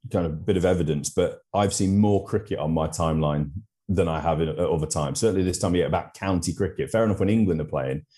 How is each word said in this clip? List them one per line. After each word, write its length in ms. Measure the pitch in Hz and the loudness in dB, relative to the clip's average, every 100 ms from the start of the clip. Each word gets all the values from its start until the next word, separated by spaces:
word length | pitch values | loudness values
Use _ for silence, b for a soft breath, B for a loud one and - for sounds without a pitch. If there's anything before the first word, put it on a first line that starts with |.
| 127 | -6
kind 120 | 95 85 | -2 -2
of 180 | 78 - | -2 0
bit 100 | 95 | 2
of 80 | |
evidence, 460 | 90 90 78 73 - | 2 2 2 -2 -2
but 300 | - 87 - _ | 0 0 -2 _
I've 220 | 98 101 | 0 0
seen 240 | - 95 101 | 2 2 4
more 260 | 104 98 | 4 2
cricket 340 | - 104 - 87 | 0 -4 -4 -4
on 120 | 78 | -2
my 140 | 80 78 | 0 -2
timeline 600 | - 82 78 78 73 73 82 - _ - | 0 0 2 0 0 -4 -6 -14 _ -2
than 180 | 92 85 | 0 0
I 140 | 80 | 0
have 200 | 82 78 | 0 0
in, 80 | 80 | 0
at 100 | 78 | 0
other 280 | 85 80 76 | 0 0 -2
times. 320 | 82 71 69 | -2 -2 0
Certainly 240 | 151 95 | 0 2
this 140 | 90 90 | 0 0
time 140 | 95 | 0
of 40 | 90 | 2
year 100 | 71 | 2
about 280 | 87 - | -2 -4
county 380 | - 95 90 87 | -6 -2 0 -2
cricket. 360 | - 92 - 139 | -2 -4 -2 -2
Fair 120 | 110 | 2
enough 140 | 110 92 | 2 2
when 80 | 98 | 2
England 300 | 113 101 80 | 2 2 0
are 40 | |
playing, 400 | 78 73 65 73 - | -2 -4 -4 -6 -10